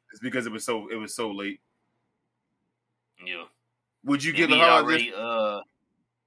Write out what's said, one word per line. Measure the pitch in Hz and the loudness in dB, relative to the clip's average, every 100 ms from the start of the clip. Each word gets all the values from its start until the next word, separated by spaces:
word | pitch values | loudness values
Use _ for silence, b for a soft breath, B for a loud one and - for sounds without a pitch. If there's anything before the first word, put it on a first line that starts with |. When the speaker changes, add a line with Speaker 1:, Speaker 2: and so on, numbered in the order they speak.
| - | -20
Speaker 1:
It's | 107 | -12
because | 123 127 117 | -6 -4 -6
it | |
was | 107 | -6
so, | 127 113 104 | -4 -4 -6
it | |
was | 113 104 | -8 -8
so | - 110 | -6 -6
late. | 101 101 98 _ _ _ _ _ _ _ _ _ _ _ _ _ _ _ _ | -6 -8 -10 _ _ _ _ _ _ _ _ _ _ _ _ _ _ _ _
Speaker 2:
Yeah. | 90 87 85 _ _ _ _ _ | -12 -10 -12 _ _ _ _ _
Speaker 1:
Would | 131 143 | -2 0
you | 156 | 0
Speaker 2:
And | 165 | 2
Speaker 1:
give | 165 | 4
Speaker 2:
we | |
Speaker 1:
a | 151 | 6
hard | 165 160 | 6 6
Speaker 2:
already, | 151 160 120 | 4 0 0
Speaker 1:
dis- | |
Speaker 2:
uh, | 98 117 113 107 101 - _ _ _ _ _ | -4 -2 0 0 -2 -10 _ _ _ _ _